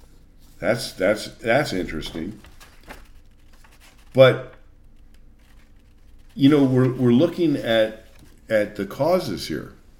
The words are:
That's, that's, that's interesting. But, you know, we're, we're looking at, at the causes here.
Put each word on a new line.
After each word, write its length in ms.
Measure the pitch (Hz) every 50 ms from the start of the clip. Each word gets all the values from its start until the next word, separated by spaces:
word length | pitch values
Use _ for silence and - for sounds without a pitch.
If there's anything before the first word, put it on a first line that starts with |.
| - - - - - - - - - - - -
That's, 340 | 82 98 120 123 - -
that's, 360 | - - 90 101 110 - - -
that's 440 | - - 120 113 120 147 151 -
interesting. 680 | 101 90 80 - 80 76 - - - 80 82 104 - - - - - - - - - - - - - - - - - - - - - - - - - - - - - - - - _ - - -
But, 420 | - 127 131 123 117 - - - - - - - - - - - - - - - - - - - - _ - _ - - - - - - _ - - - - - - - - - -
you 140 | - 139 143
know, 160 | 151 139 135
we're, 280 | 127 131 127 127 123
we're 200 | - 131 123 120
looking 420 | 120 131 170 170 - 175 170 151 139
at, 520 | 104 117 120 113 110 110 107 - - - - - - - - - - - -
at 260 | 110 107 104 98 -
the 120 | 101 98
causes 600 | 98 - - 143 165 185 180 160 123 85 - -
here. 280 | - 78 - - - - - - - -